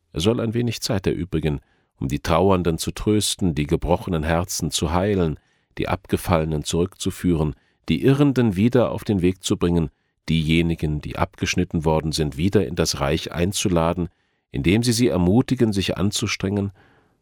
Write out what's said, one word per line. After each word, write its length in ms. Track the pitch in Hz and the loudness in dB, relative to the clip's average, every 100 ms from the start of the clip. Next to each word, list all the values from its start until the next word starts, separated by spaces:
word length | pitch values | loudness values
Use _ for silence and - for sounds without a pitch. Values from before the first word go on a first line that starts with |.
| _ | _
Er 80 | - | -2
soll 200 | 92 120 | 0 0
ein 140 | 113 | 0
wenig 260 | 113 120 - | -2 -2 -4
Zeit 260 | - 101 85 | -4 -2 -2
erübrigen, 540 | - 87 160 78 71 - _ _ - | -2 -2 -2 -2 -4 -8 _ _ -8
um 120 | 67 | -4
die 120 | - | -4
Trauernden 580 | - 82 98 92 85 80 | 0 2 4 2 0 -2
zu 140 | - | -4
trösten, 640 | - - 104 - - 92 | -4 0 0 0 0 -2
die 120 | 73 73 | 0 0
gebrochenen 560 | - - 87 - 82 | 0 0 -2 0 -2
Herzen 480 | 78 82 92 - 78 | 0 -2 -2 -4 -4
zu 220 | - 80 | -2 -2
heilen, 460 | 87 101 98 85 73 _ _ _ - | 0 0 2 0 -2 _ _ _ -8
die 120 | - | -4
Abgefallenen 760 | 87 - - - 85 80 76 | -6 -2 -4 0 0 0 -2
zurückzuführen, 920 | 76 82 87 - 95 - 90 82 78 - _ _ - | -2 -2 -2 -4 -8 -2 0 2 0 -4 _ _ -4
die 140 | - | 0
Irrenden 540 | 120 139 147 127 117 90 | 2 4 2 2 0 2
wieder 340 | 117 123 92 | 2 2 0
auf 140 | 64 | -2
den 180 | - 101 | -2 2
Weg 220 | 87 95 | 2 0
zu 120 | - 98 | -2 0
bringen, 340 | 87 85 78 - _ _ - | 0 0 -2 -6 _ _ -2
diejenigen, 720 | 80 78 82 85 82 78 76 | 0 2 2 2 0 -2 -4
die 160 | - - | -6 -6
abgeschnitten 680 | - - 98 - - 87 | -6 -4 -4 -2 -2 0
worden 280 | 80 78 78 | 0 0 0
sind, 240 | 73 76 67 | -2 -4 -2
wieder 300 | 92 104 71 | 0 2 0
in 80 | |
das 260 | 87 80 - | -2 -2 -2
Reich 320 | 71 78 - | -2 -2 -4
einzuladen, 760 | - 90 - 104 85 82 87 85 _ _ _ _ | -2 -2 0 0 2 0 -2 -4 _ _ _ _
indem 320 | - 69 107 | -2 2 2
sie 100 | 117 | 2
sie 160 | 110 120 | 2 2
ermutigen, 640 | 90 90 110 - 127 113 | 2 4 4 2 2 2
sich 240 | 98 90 - | 2 -2 0
anzustrengen, 760 | 98 - 113 - 98 101 98 - _ _ _ _ | -2 -2 -4 -4 -2 -2 -2 -6 _ _ _ _